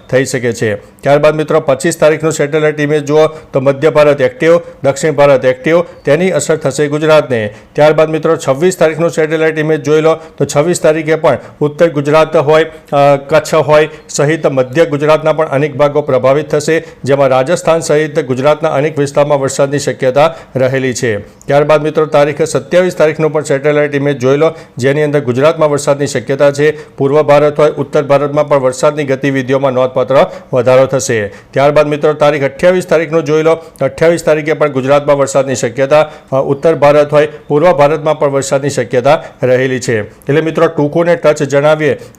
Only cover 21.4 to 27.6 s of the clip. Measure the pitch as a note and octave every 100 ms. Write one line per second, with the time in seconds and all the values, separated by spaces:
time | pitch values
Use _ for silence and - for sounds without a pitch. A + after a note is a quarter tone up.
21.4 | - C#3 D3+ D#3 D3+ D#3 D#3 D3+ D3 D3
22.4 | D#3+ - - F3 F#3 E3+ D#3 D#3 D#3 D#3
23.4 | C#3 C3+ D3 D3 D3 C#3+ C#3+ C#3 B2+ C#3+
24.4 | D#3+ D#3+ - - B2+ C#3+ D3+ D3 B2+ B2
25.4 | D3 D#3+ D#3 C#3+ D3 C#3 C#3 B2+ A2+ C3+
26.4 | C#3+ C#3 D3+ D3+ - - C3+ D3 D3 C#3+
27.4 | D3 D3